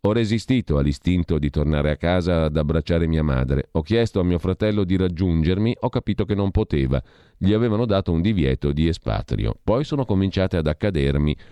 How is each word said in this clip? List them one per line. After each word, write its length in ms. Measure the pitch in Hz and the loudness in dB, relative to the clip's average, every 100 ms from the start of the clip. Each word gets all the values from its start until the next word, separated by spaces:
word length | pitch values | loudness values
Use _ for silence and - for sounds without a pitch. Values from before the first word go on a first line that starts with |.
Ho 100 | 101 | 2
resistito 640 | 113 110 110 - 131 - 73 | 0 2 0 0 -2 0 0
all'istinto 600 | 71 71 - 90 82 78 | 0 0 0 0 0 0
di 120 | 71 | 0
tornare 420 | 73 73 76 73 | 0 0 0 0
a 60 | 73 | -2
casa 480 | 85 92 87 85 78 | 0 0 0 0 0
ad 100 | 76 | 0
abbracciare 500 | 73 78 - 85 82 | 0 -2 0 0 2
mia 160 | 80 | 0
madre. 460 | 76 65 64 69 - | 0 0 0 -2 -2
Ho 80 | 82 | -6
chiesto 400 | 78 113 117 104 | 0 0 0 0
a 20 | |
mio 160 | 90 87 | 0 0
fratello 460 | 92 90 107 104 92 | -2 -2 0 0 0
di 100 | 92 | 0
raggiungermi, 800 | 92 82 92 82 80 92 110 - | 0 0 0 2 2 2 0 0
ho 120 | 123 | -2
capito 340 | 123 113 101 | -2 -4 -4
che 120 | 98 101 | -2 0
non 160 | 98 | 0
poteva. 520 | 95 110 73 65 67 - - _ _ | 0 0 0 0 -2 -4 -20 _ _
Gli 140 | 95 | 2
avevano 340 | 107 120 104 120 | 2 2 0 2
dato 280 | 98 92 | 0 2
un 80 | 82 | 0
divieto 500 | 92 104 69 65 71 | 2 2 0 0 -2
di 160 | 71 80 | 0 0
espatrio. 680 | 80 58 53 - 52 55 - | 0 -4 -6 -4 -4 -4 -4
Poi 220 | - 113 | -2 -2
sono 220 | 151 147 123 | -2 -4 -2
cominciate 500 | 98 98 95 92 90 | 0 0 0 -2 0
ad 120 | 78 | -2
accadermi 680 | 76 104 85 69 69 76 - - | -2 -2 0 0 2 0 -2 -10